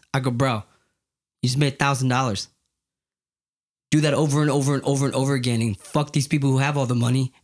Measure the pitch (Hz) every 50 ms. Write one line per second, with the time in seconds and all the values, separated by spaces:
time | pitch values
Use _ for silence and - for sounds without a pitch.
0 | _ _ - 139 127 131 120 117 135 131 117 107 101 - _ _ _ _ _ _
1 | _ _ _ _ _ _ _ _ - 127 127 139 147 139 - - 143 139 139 120
2 | 131 127 123 127 135 120 101 98 - - _ _ _ _ _ _ _ _ _ _
3 | _ _ _ _ _ _ _ _ _ _ _ _ _ _ _ _ _ _ - 151
4 | 151 151 127 117 160 147 139 147 151 147 139 143 135 139 143 135 - 139 139 135
5 | 139 131 - 131 135 139 139 131 123 127 120 113 113 113 98 - - - - -
6 | - - - 147 131 - 156 147 139 139 131 131 139 143 147 143 131 120 127 120
7 | 120 120 127 135 131 127 - _